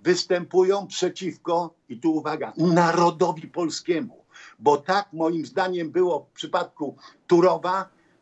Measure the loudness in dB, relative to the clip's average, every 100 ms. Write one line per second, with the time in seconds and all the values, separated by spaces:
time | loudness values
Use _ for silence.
0 | -2 0 0 -2 0 2 2 0 -4 -4
1 | -4 -4 -10 -8 -4 -2 -4 -10 _ -4
2 | -2 -2 -4 -8 -8 -2 2 4 4 4
3 | 2 2 0 0 -8 -6 -4 -6 -4 -4
4 | -4 -12 _ -20 -20 _ 2 2 0 -2
5 | -2 -4 -2 -2 -6 -4 -4 -4 -4 0
6 | 0 0 -6 -14 -6 -4 -6 -8 -10 -10
7 | -20 _ 2 6 6 2 -2 -4 -6 _
8 | _ _